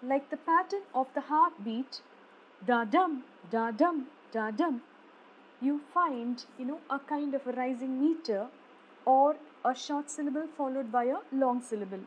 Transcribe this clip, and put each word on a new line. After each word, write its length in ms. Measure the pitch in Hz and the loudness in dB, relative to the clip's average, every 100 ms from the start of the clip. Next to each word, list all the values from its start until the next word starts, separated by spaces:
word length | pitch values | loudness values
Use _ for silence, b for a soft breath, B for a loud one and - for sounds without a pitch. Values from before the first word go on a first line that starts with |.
Like 260 | 247 269 277 | 0 -2 -2
the 80 | 311 | -10
pattern 440 | - 330 370 403 392 | 2 2 2 -4 -6
of 140 | 254 262 | -4 -2
the 80 | - | -4
heartbeat, 800 | 277 302 339 339 202 226 262 - - - - - - - 190 | -2 2 2 2 -8 -6 -6 -10 -18 -20 -20 -20 -20 -18 0
da-dum, 580 | 240 233 254 370 285 - - 175 | 0 4 4 4 0 -8 -20 -6
da-dum, 580 | 226 226 214 330 330 254 - - | -2 -2 2 2 2 -6 -12 -10
da-dum, 500 | 220 214 214 339 247 - - - - - - - - | -4 -4 0 0 0 -6 -20 -20 -20 -20 -20 -20 -4
you 200 | 254 294 294 | -2 -2 -2
find, 520 | - 349 262 233 247 - - | 2 2 2 -4 -6 -8 -10
you 80 | 254 | -8
know, 140 | 294 - | -8 -4
a 100 | 277 | -6
kind 340 | 277 294 294 | -2 -4 -2
of 140 | 277 254 | -4 -4
a 40 | |
rising 460 | 240 254 254 262 262 | -4 -2 -2 -4 0
meter 460 | 294 320 - 208 233 - - - - - - | 2 2 0 -2 -2 -10 -20 -20 -20 -8 4
or 320 | 262 277 302 302 - | 6 6 4 -6 -6
a 100 | 240 | -2
short 360 | 254 - 294 294 | -2 -2 -4 -4
syllable 380 | - 294 262 311 - | -6 -4 -2 -6 -4
followed 340 | 277 262 254 | -4 -4 -2
by 140 | 226 240 | 0 0
a 140 | 302 440 | -2 -2
long 300 | 269 262 247 | 0 2 2
syllable. 400 | 247 220 196 190 | -2 -6 -6 -10